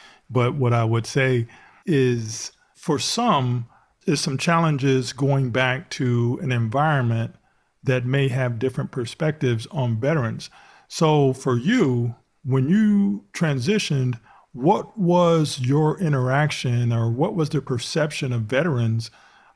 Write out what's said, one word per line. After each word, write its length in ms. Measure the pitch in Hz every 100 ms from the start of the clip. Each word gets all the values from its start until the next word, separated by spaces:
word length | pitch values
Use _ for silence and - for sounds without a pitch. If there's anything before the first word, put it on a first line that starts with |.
| - _ -
But 260 | 120 120 143
what 180 | 123
I 100 | 120
would 240 | 113 117 110
say 400 | 143 131 123 117 - - _ -
is, 640 | 147 127 120 110 107 - _ _ -
for 240 | - 139
some, 680 | - - 240 151 123 123 120 _ _ _ -
is 140 | 143
some 160 | - 135
challenges 760 | - 170 165 143 139 131 123
going 360 | - 139 135 131
back 400 | 123 127 131 -
to 500 | - 127 120 117 131
an 80 | 131
environment 840 | 120 113 135 151 143 120 113 113 - _ _ _ _
that 220 | 135 127 123
may 220 | 139 135
have 320 | 127 127 113
different 320 | 131 123 135
perspectives 760 | 131 117 - 160 156 131 117 117
on 280 | 156 123 110
veterans. 520 | 135 160 113 110 - - - - -
So 460 | - 160 151 135
for 240 | 131 139 120
you, 560 | 139 254 151 123 120 117 _ _
when 260 | 131 131 135
you 560 | 202 214 202 202 202 -
transitioned, 840 | - 165 139 123 214 - 139 127 120 _ - _
what 440 | 123 139 208 - -
was 640 | 170 175 175 165 151 -
your 400 | 123 143 156 -
interaction 920 | 165 139 127 135 147 - 127 120 120
or 160 | 117 117
what 240 | 117 180
was 160 | 196 151
the 120 | 151
perception 680 | - 123 - 165 151 - 139
of 120 | 117
veterans 640 | 107 131 170 127 113 113 117 _ _ _ _